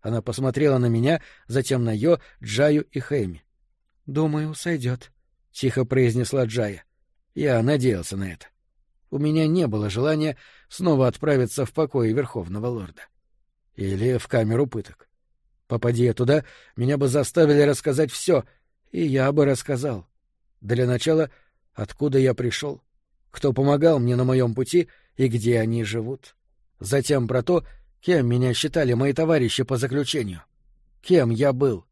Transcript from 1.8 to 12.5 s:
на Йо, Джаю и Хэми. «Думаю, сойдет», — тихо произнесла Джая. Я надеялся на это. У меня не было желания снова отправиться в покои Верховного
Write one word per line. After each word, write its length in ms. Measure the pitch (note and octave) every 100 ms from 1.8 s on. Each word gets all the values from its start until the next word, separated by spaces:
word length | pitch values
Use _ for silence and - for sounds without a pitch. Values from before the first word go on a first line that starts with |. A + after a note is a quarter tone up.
на 100 | A#2
Йо, 260 | G#2+ C#3+ E3 - _
Джаю 420 | A#2 G#2 D3 D3 -
и 100 | C#3
Хэми. 440 | - C#3+ G2 E2 _ _ _ _ _ _ -
«Думаю, 480 | C#3 D#3 D3+ D#3
сойдет», — 580 | D3+ F3 D#3 B2 B2 - _ _ _ _
тихо 320 | - C3+ C3
произнесла 600 | A#2+ C3 B2 A#2 A#2+ C#3
Джая. 400 | A#2+ A#2 G#2 F#2+ _ _ _ _ _
Я 280 | - D3 A#2+
надеялся 540 | A#2 D3 B2 G2 E2 G2
на 160 | F#2+
это. 140 | E2+ - _ _ _ _ _ _
У 80 | C#3
меня 280 | D3+ D#3 D#3
не 200 | F3 D3
было 240 | G#2 G#2
желания 460 | G2 C#3 D#3 D#3 D3 - - _
снова 380 | - F3+ C#3+ B2+
отправиться 600 | - D3+ C#3 B2 - B2+
в 60 |
покои 400 | - D3+ C3+ A2+
Верховного 540 | A#2 B2+ A2+ E2+